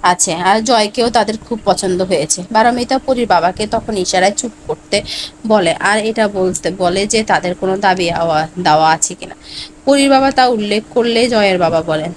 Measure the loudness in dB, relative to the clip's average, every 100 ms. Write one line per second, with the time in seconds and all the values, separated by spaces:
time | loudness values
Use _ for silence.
0 | 2 0 -2 0 2 0 2 2 2 0
1 | 0 2 0 -4 -8 -4 -2 0 0 -2
2 | 0 -2 -2 -6 -2 2 2 0 -2 -2
3 | -2 -2 2 2 2 -2 -4 -4 -4 -6
4 | -2 0 0 0 -10 -12 -10 -10 -4 -6
5 | -6 -12 -12 -12 0 2 2 0 0 0
6 | -2 -2 -2 0 -2 -2 -6 -2 -2 0
7 | 0 -2 2 0 0 -4 -4 0 0 2
8 | 0 0 0 0 -2 -2 2 4 4 2
9 | -2 -8 -14 -16 -18 -16 -16 -6 0 2
10 | 4 4 4 2 2 2 -2 -4 -2 -2
11 | 0 0 2 2 2 2 2 0 -2 -4
12 | -4